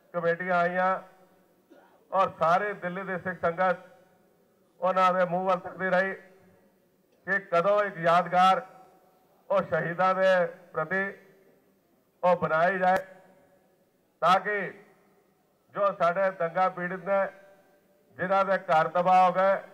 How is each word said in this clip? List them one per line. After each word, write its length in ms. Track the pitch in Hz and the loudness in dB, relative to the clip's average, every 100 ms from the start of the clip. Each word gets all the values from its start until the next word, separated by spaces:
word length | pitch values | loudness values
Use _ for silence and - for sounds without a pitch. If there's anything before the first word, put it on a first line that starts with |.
| _ | _
ਕਮੇਟੀਆਂ 420 | 175 170 170 180 175 | -4 -2 -2 -2 0
ਆਈਆਂ 440 | 175 180 185 185 - _ _ _ _ _ _ - _ _ _ | 0 0 -2 -2 -6 _ _ _ _ _ _ -20 _ _ _
ਔਰ 200 | 180 190 - | 0 0 0
ਸਾਰੇ 340 | 160 180 208 180 | 0 0 -2 -8
ਦਿੱਲੀ 280 | 175 180 | -10 -10
ਦੀ 140 | 190 180 | -8 -8
ਸਿੱਖ 200 | 185 175 | -8 -6
ਸੰਗਤ 440 | 170 170 185 180 - - _ _ _ _ _ _ _ _ | -4 -2 -2 -2 -8 -20 _ _ _ _ _ _ _ _
ਉਹਨਾਂ 340 | 180 185 185 | -2 2 2
ਦੇ 120 | 185 180 | 2 0
ਮੂੰਹ 200 | 175 190 | -2 -2
ਵੱਲ 140 | 180 | -2
ਤੱਕਦੀ 300 | 180 180 185 | -4 -8 -2
ਰਹੀ 240 | 180 190 | 0 0
ਕਿ 1300 | 185 - - _ _ _ _ _ _ _ _ - 190 190 | -6 -14 -20 _ _ _ _ _ _ _ _ -4 -4 0
ਕਦੋਂ 280 | 170 190 208 | 0 2 2
ਇੱਕ 140 | 202 165 | 0 -2
ਯਾਦਗਾਰ 640 | 170 175 170 180 185 185 - - - _ _ _ _ _ - | 2 2 2 4 4 2 -2 -14 -20 _ _ _ _ _ -4
ਉਹ 120 | 196 | -2
ਸ਼ਹੀਦਾਂ 500 | 160 160 160 170 185 190 | 0 -2 -2 0 0 2
ਦੇ 300 | 190 185 170 - - | 4 2 0 -6 -10
ਪ੍ਰਤੀ 320 | - 156 190 196 - - _ _ _ _ _ _ _ _ _ | -6 -4 -4 -6 -10 -20 _ _ _ _ _ _ _ _ _
ਉਹ 120 | 175 175 | 0 0
ਬਣਾਈ 420 | 156 160 175 190 | 0 0 0 2
ਜਾਏ 180 | 180 185 - - - _ _ _ _ _ _ _ _ _ | 0 0 -4 -16 -20 _ _ _ _ _ _ _ _ _
ਤਾਂ 180 | 165 190 | 2 2
ਕਿ 220 | 190 208 180 - - _ _ _ _ _ _ _ _ - | 0 -6 -6 -12 -20 _ _ _ _ _ _ _ _ -2
ਜੋ 160 | 202 | -2
ਸਾਡੇ 360 | 190 170 175 190 | 0 0 0 -2
ਦੰਗਾ 360 | 185 165 165 185 | -2 -4 0 -2
ਪੀੜਿਤ 300 | 180 180 185 | -2 -8 -8
ਨੇ, 240 | 175 196 190 - - - _ _ _ _ _ - | -2 -2 -2 -6 -20 -20 _ _ _ _ _ -10
ਜਿਨ੍ਹਾਂ 260 | 180 196 196 | -2 0 0
ਦੇ 120 | 185 | -2
ਘਰ 280 | 180 160 165 | 0 0 2
ਤਬਾਹ 360 | 180 180 185 185 | 0 4 4 4
ਹੋ 60 | |
ਗਏ, 240 | 180 196 196 - | 2 2 0 -4